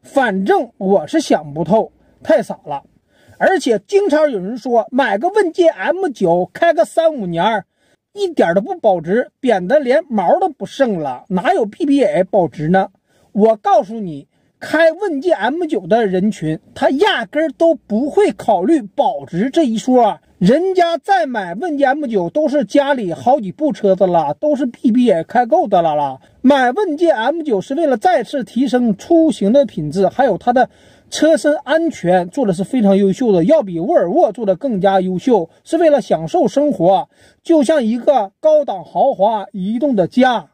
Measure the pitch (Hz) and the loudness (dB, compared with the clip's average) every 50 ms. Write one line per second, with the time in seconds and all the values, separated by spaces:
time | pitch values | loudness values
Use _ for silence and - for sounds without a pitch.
0 | _ - - 277 262 226 190 190 190 262 392 381 277 226 _ _ 196 190 180 170 | _ -2 -2 -2 0 0 -2 -4 -2 0 0 0 -2 -4 _ _ -2 0 0 0
1 | 156 - - 330 - - 247 175 151 147 139 156 170 143 202 220 180 - _ _ | 0 -2 -4 -4 0 0 -2 -2 -2 -8 -8 -6 -2 0 0 0 0 -2 _ _
2 | _ _ _ _ - - 311 277 196 - 185 - _ - 143 139 _ _ _ _ | _ _ _ _ 0 0 0 0 0 -4 -12 -16 _ -12 -12 -12 _ _ _ _
3 | _ _ _ _ _ _ - _ - - 381 320 - 277 220 202 _ _ 403 392 | _ _ _ _ _ _ -6 _ 0 2 2 2 0 0 -2 -2 _ _ 0 0
4 | 403 392 294 302 311 294 247 190 180 196 247 233 - 262 233 226 214 - - 247 | 2 2 2 2 2 0 0 -4 -6 -8 -10 -8 -4 0 0 0 0 0 -2 -2
5 | 269 226 196 202 269 359 403 440 392 330 - - 339 330 - - 190 262 330 370 | 0 0 -2 -2 -2 0 0 0 0 0 0 2 2 2 2 0 -4 -4 -2 -2
6 | 392 339 247 - 196 165 170 175 180 - _ - 339 339 302 339 311 - - 330 | -4 -6 -4 -2 0 0 2 0 0 -4 _ 0 0 0 2 2 -2 0 0 0
7 | 320 320 311 262 202 180 170 165 180 220 226 202 - _ _ _ _ _ _ _ | 0 0 -2 -2 -8 -6 -4 -2 0 0 -2 -2 -6 _ _ _ _ _ _ _
8 | _ _ _ 403 403 359 311 - 202 170 170 196 214 359 370 330 - 214 185 175 | _ _ _ -6 -6 -4 0 0 2 2 2 0 -2 -2 -8 -2 0 0 0 0
9 | 151 165 196 240 - - _ _ - 247 220 185 175 180 262 302 285 233 262 311 | -2 -2 -2 -2 -2 -4 _ _ 0 0 0 0 0 0 0 0 2 2 0 0
10 | - - 240 208 180 170 285 359 381 370 269 _ 202 - - - 269 233 202 170 | 0 -2 -4 -2 2 2 2 2 0 -4 -4 _ -14 -14 -2 -2 -2 0 0 -4
11 | 151 135 123 127 - _ 185 190 185 302 381 349 233 202 - _ 359 285 277 285 | -4 -6 -8 -10 -8 _ -6 -2 0 0 0 0 -2 -4 -4 _ -2 0 2 2
12 | 247 - 143 170 190 - - 202 175 143 - - 151 156 185 190 196 202 _ _ | 2 2 2 0 -2 0 0 0 0 0 -4 -6 -2 0 2 0 0 -2 _ _
13 | _ _ _ _ _ _ _ 202 202 226 220 214 _ 403 392 320 220 175 226 226 | _ _ _ _ _ _ _ 2 2 2 2 0 _ 2 2 2 2 0 -10 -10
14 | 208 175 151 139 - _ _ _ _ _ _ _ - - - 311 330 320 320 349 | -10 -10 -12 -14 -16 _ _ _ _ _ _ _ -8 -4 0 2 2 2 2 0
15 | 415 392 311 269 285 359 311 190 196 240 294 349 359 311 320 202 185 165 208 233 | -6 -6 -6 -4 0 -2 0 0 0 -4 -2 -4 -4 -4 -4 -6 -2 0 0 0
16 | 226 196 185 185 185 220 196 - - 156 156 - _ _ _ - 269 330 277 277 | 2 0 0 0 -2 -2 -4 -4 -6 -6 -6 -6 _ _ _ -2 -2 -2 2 2
17 | 392 415 349 262 233 - - 294 320 311 - _ 330 330 311 - _ - 202 214 | 2 0 0 -2 -6 -4 -4 -4 -4 -4 -2 _ 2 2 2 0 _ -6 -4 -4
18 | 277 294 - 392 415 330 - - - - 208 175 180 247 339 294 208 196 _ - | -4 0 0 2 2 2 0 -4 -2 0 0 0 2 0 0 0 -2 -6 _ -2
19 | 262 202 160 143 139 127 - 170 214 277 - 330 320 233 220 208 - - 254 247 | -2 -2 -2 -4 -10 -8 -4 -4 -4 0 0 0 0 0 -2 -4 -2 2 2 4
20 | 233 208 170 - _ _ _ _ 190 180 254 320 359 381 370 359 339 339 330 285 | 2 2 0 -4 _ _ _ _ 2 4 4 4 2 0 2 0 0 0 0 -6
21 | _ - 392 370 320 269 240 214 190 175 175 214 359 349 302 277 277 254 269 311 | _ 0 0 0 0 -2 -4 -6 -6 -8 -8 -6 -6 -6 -2 0 0 0 0 -2
22 | 294 240 226 196 175 170 _ 302 311 277 269 302 247 202 - 285 277 277 294 254 | -4 -4 -4 -4 -4 -2 _ -2 -2 0 0 -2 -2 2 0 0 2 2 -2 -2
23 | 214 175 160 - 113 240 269 302 208 180 175 - 302 294 220 - - 196 190 185 | -2 -6 -8 -2 0 0 0 0 0 -8 -6 -4 -4 -4 -2 0 0 0 2 2
24 | 202 185 175 165 151 143 151 _ - 302 302 240 294 240 - _ - 254 214 254 | 2 2 2 0 0 -2 -4 _ -2 -2 0 0 -2 -6 -6 _ -2 0 2 2
25 | 247 233 185 165 160 _ - 247 247 226 294 370 330 214 190 180 165 160 147 151 | 2 2 2 0 -2 _ -2 -2 0 2 0 0 2 2 0 2 2 2 0 0
26 | 143 139 131 127 _ _ _ _ - - 285 269 254 240 254 403 427 359 294 302 | -2 -4 -6 -10 _ _ _ _ 2 4 4 4 2 0 0 0 -2 -4 -2 0
27 | 349 330 285 214 220 262 320 339 302 302 220 185 185 - 269 302 339 285 262 226 | 2 2 2 2 0 -2 -2 -4 -4 -2 -2 -2 -2 -4 -4 -2 0 0 -2 0
28 | - 370 359 277 214 - - 277 233 - - 233 277 233 254 247 247 233 196 - | 0 0 0 0 -2 -4 -6 -8 -8 -6 -4 -2 -2 0 0 0 0 0 -2 -4
29 | - - 339 330 320 311 220 - 196 196 240 285 277 - - 185 151 151 143 190 | -2 2 2 4 4 2 0 0 0 2 2 2 2 0 -4 -8 -8 -6 -2 0
30 | 190 170 - - 277 247 185 170 - 240 240 262 240 - _ _ _ _ _ _ | 0 0 0 0 0 0 0 -2 -2 0 2 2 0 0 _ _ _ _ _ _
31 | _ _ - - 294 311 320 254 - 294 294 - - 262 294 320 330 320 - - | _ _ -2 0 2 2 2 2 2 -2 -2 -2 -2 -2 -2 0 0 -2 -6 -4
32 | - 175 180 185 175 175 - 285 262 202 180 180 190 - - 254 214 196 196 196 | 0 0 0 0 0 -2 -4 -4 -2 -2 -2 -4 -4 -4 -2 0 2 2 2 2
33 | 202 190 180 - 262 226 196 170 160 208 320 311 220 190 170 160 170 254 349 294 | 2 0 0 0 0 0 2 2 4 4 2 2 2 -2 -6 -6 -4 0 0 0
34 | 190 175 214 330 339 233 190 - 226 196 185 165 - 277 226 190 175 196 190 190 | 0 2 2 2 0 0 -2 -4 -2 -2 -2 -2 -2 -4 -4 0 0 2 2 2
35 | 185 185 185 175 - 269 240 196 165 _ _ _ _ - - 330 359 311 285 262 | 0 -2 -4 -2 0 2 2 2 0 _ _ _ _ -4 -2 2 4 4 2 2
36 | - - 202 160 165 160 - 359 302 220 - 277 294 294 - - 165 180 196 175 | 0 -2 -4 -4 -2 -2 0 0 0 2 0 0 0 0 0 2 2 2 2 2
37 | 147 _ _ _ _ _ _ _ _ - 330 311 262 254 320 294 240 214 233 247 | -2 _ _ _ _ _ _ _ _ 2 2 2 4 2 0 0 0 -2 -4 0
38 | - 320 277 247 202 196 _ _ - 311 311 302 285 - 202 180 151 - - 175 | 0 0 2 2 0 -4 _ _ 0 2 2 2 0 -2 -8 -10 -12 -8 -2 0
39 | 233 277 240 - 190 220 226 208 190 - - 196 180 202 226 247 302 294 254 196 | 0 0 2 0 0 0 0 -4 -8 -10 -10 -8 -6 -4 -4 -2 -2 0 0 0
40 | 170 - - 247 254 254 240 208 156 _ | -2 0 2 2 2 2 0 -2 -6 _